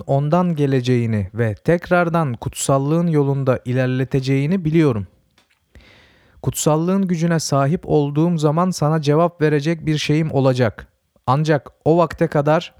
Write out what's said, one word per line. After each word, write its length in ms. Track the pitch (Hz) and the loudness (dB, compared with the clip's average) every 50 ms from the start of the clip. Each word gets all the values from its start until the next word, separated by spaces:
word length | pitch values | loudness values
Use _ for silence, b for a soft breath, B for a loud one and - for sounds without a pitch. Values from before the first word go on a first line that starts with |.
| - | -2
ondan 480 | - 139 139 143 147 160 180 180 175 165 | 0 0 0 0 2 2 2 2 0 0
geleceğini 720 | 147 143 135 135 131 120 123 127 120 117 113 113 107 98 92 - | 0 0 0 0 0 2 2 0 0 0 0 0 -2 -2 -4 -4
ve 220 | 107 117 110 104 | -4 -2 -2 -4
tekrardan 800 | - - - 165 175 - - 180 175 175 170 160 170 165 135 120 | -2 0 0 0 0 0 0 0 0 2 2 0 0 -2 -2 -4
kutsallığın 720 | - - - - - - - 139 135 135 143 160 170 175 | -6 -8 -10 -8 -4 -2 0 0 2 2 0 0 0 0
yolunda 520 | 170 156 147 143 139 139 139 135 131 123 - - | 2 2 2 2 0 0 0 0 0 -2 -2 -2
ilerleteceğini 1000 | 123 123 131 127 127 127 127 131 127 - 139 131 131 139 135 139 147 190 202 165 | -2 -2 0 0 0 0 -2 -2 -2 -2 -2 0 0 0 0 0 0 -2 -2 -2
biliyorum. 420 | 156 156 170 156 143 117 107 95 - _ _ _ _ _ _ _ _ _ _ _ b b b b b b b b b b b b b b b | 0 2 2 2 2 2 0 -4 -8 _ _ _ _ _ _ _ _ _ _ _ b b b b b b b b b b b b b b b
Kutsallığın 640 | - 131 123 - - 156 151 156 165 180 190 196 196 | -8 -6 -6 -2 0 0 0 0 0 0 0 0 -2
gücüne 320 | 175 180 160 165 170 170 160 | -2 -2 -2 0 0 0 -2
sahip 420 | - - 147 139 139 139 170 180 - | -2 0 0 0 0 0 0 -2 -2
olduğum 540 | - 156 151 147 143 143 147 160 175 175 | 0 0 0 0 0 0 0 0 0 0
zaman 320 | 156 147 151 147 165 180 185 | 0 0 0 0 0 0 -2
sana 320 | 175 - 151 147 160 160 | -2 -2 0 0 0 0
cevap 400 | 143 147 147 156 170 170 - - | 0 2 2 2 2 0 0 0
verecek 440 | 151 156 151 147 139 160 170 160 160 | 0 0 0 0 0 -2 -4 -4 -2
bir 120 | 156 151 | -2 -2
şeyim 340 | 147 - - 147 156 165 156 | -2 0 0 0 0 0 0
olacak. 560 | - 135 131 135 127 123 123 107 - - - - _ _ _ _ _ _ _ | 0 0 2 2 2 2 0 0 -2 -4 -14 -20 _ _ _ _ _ _ _
Ancak 420 | - 127 147 156 151 156 131 - - - _ - | 0 0 0 2 2 0 0 -2 -6 -14 _ 0
o 120 | 151 160 | 2 2
vakte 300 | 175 170 151 - - 165 | 2 2 0 0 -2 -2
kadar 480 | 156 - 156 143 147 156 175 165 - - | 0 0 0 2 2 0 0 -2 -6 -12